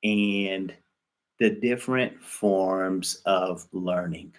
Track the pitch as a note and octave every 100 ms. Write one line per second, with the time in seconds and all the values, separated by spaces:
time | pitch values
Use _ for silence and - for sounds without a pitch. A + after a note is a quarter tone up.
0 | G#2+ G#2 G2+ G2+ G2 F#2+ F#2+ - _ _
1 | _ _ _ _ A2+ G#2 A#2 A#2+ - B2+
2 | B2 - - - G#2+ F#2+ F#2+ F#2+ F#2+ F#2+
3 | F#2 - - G2 F#2 F2 - F#2+ F2+ F2+
4 | F2 D#2+ F2